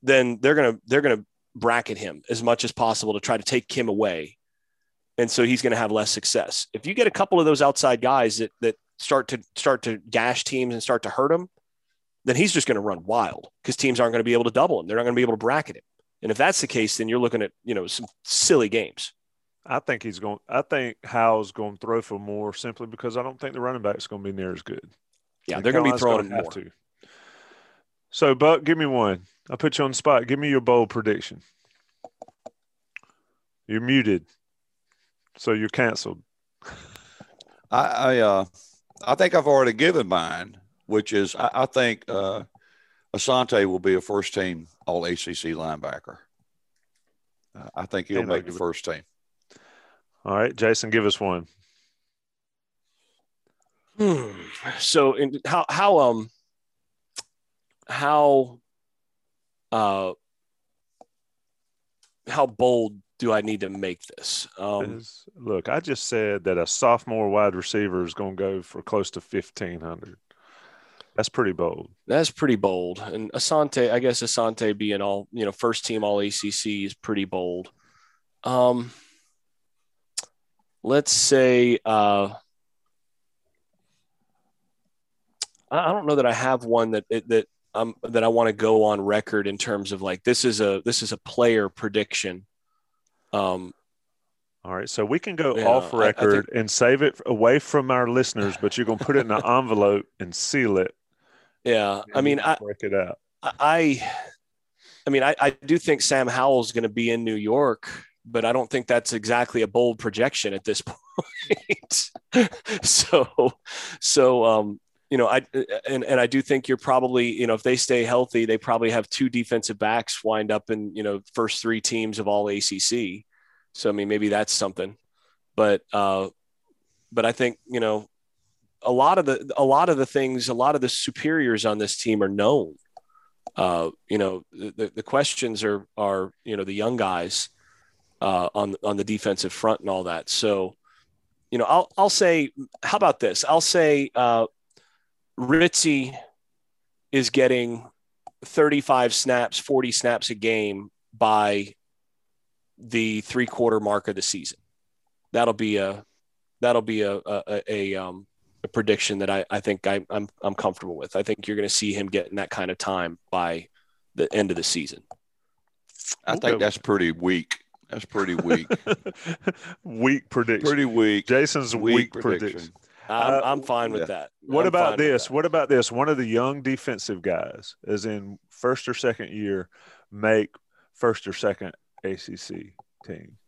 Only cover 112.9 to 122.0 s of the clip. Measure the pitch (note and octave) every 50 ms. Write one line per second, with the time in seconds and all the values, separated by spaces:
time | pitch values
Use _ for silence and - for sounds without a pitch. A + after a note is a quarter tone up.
112.9 | - - - - - D#3+ C3 - - - B2+ B2+ - _ _ - - - - -
113.9 | - - - - - D3 C3+ B2+ B2+ B2 A2+ A2+ A2 A2 G#2+ G#2 G#2 - _ _
114.9 | _ _ _ _ C#3+ B2+ A#2+ G#2+ G#2+ C3 C3 _ - C3 B2+ - G#2 A2 - A#2+
115.9 | C3+ C3 A#2+ - C3+ B2+ B2 A#2+ B2 C3+ C3 - D3 C3 B2+ - C3+ B2 - -
116.9 | C3 B2+ B2+ B2+ B2+ B2+ A#2+ A#2+ A#2 - B2 A#2 A2+ G#2+ - C3 B2+ B2 - -
117.9 | C3 A#2+ A#2 A2+ B2 B2 B2+ B2 - A#2+ A2+ A2 A2 A2 - - A#2+ A#2 A#2 A2+
118.9 | A2+ A#2 G#2 - - - C3+ B2+ A#2+ B2 A#2 - A#2+ A#2 G#2+ - A2 G2+ A2 G#2+
119.9 | A2 A#2+ A#2 - - - - A2 A2 G#2+ G#2+ G#2+ G#2+ G#2+ - - A2+ G#2+ G#2 G#2
120.9 | D#2+ G#2+ G#2+ G#2 G2+ G2 G2+ - _ - A#2 A2 - - - A2+ A2+ A2 - -
121.9 | - A2+